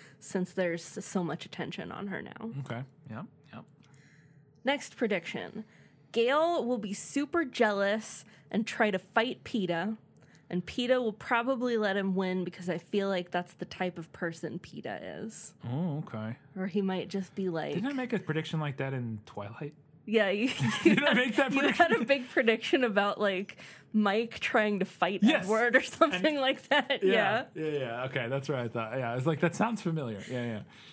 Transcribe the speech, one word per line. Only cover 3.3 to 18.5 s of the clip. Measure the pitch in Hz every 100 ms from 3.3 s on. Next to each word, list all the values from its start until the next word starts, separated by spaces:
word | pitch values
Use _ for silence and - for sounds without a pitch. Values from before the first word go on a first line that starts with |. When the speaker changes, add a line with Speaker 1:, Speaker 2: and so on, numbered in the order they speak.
| - -
Speaker 2:
Yep. | - - _ - - - - - - - _
Speaker 1:
Next | 247 285 - -
prediction. | 233 190 - - 90 - - - - _ _
Gale | 233 233 285 330 339
will | 240 247
be | 185
super | 196 - 277 285 349
jealous | 277 - 220 202 196 220 - - - - -
and | 196 196
try | - 214
to | 185
fight | - 233 247 -
Peeta, | - 233 180 170 196 220 _ - - - _
and | 180
Peeta | - - 240 254
will | 233
probably | 208 - 240 240 262 247 226
let | 208 196
him | 196
win | 185 185 185
because | 175 - 180
I | 170
feel | - 202 196
like | 185 175
that's | 180 175
the | -
type | 175 - 185 175
of | 165
person | - 170 165 160 175
Peeta | - - - 98 90 78
is. | 220 - - - 131
Speaker 2:
Oh, | 131 180 147 151
okay. | 110 110 120 - 196
Speaker 1:
Or | 185
he | 202
might | 190 190 190
just | 196 185
be | - 185
like | 160 147
Speaker 2:
Didn't | 160 247
I |
make | 277 254
a | 208
prediction | - 151 156